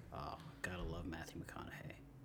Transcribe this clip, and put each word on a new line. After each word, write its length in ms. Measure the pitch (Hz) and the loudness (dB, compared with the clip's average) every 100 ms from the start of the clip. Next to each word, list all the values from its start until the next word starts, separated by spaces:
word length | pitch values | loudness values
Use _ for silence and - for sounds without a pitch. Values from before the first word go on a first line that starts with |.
| - | -2
Oh, 240 | - 71 - 82 - | 0 0 0 -4 0
gotta 200 | 185 180 | 2 4
love 240 | 175 165 175 | 4 4 2
Matthew 340 | 165 - 165 | 2 0 -2
McConaughey. 500 | - - - 147 - - - - | -2 -2 -2 -2 -4 -6 -10 -10